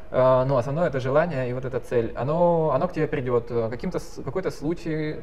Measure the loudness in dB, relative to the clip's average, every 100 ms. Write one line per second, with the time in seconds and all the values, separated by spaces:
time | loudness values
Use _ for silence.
0 | -2 4 6 6 4 2 0 0 0 0
1 | 2 2 2 0 -4 -4 -4 -6 0 0
2 | 0 -2 -2 2 4 4 2 2 0 0
3 | -2 -2 0 0 0 -2 -2 -4 -4 -6
4 | -8 -10 -6 -4 -4 -4 -4 -4 -4 -4
5 | -4 -6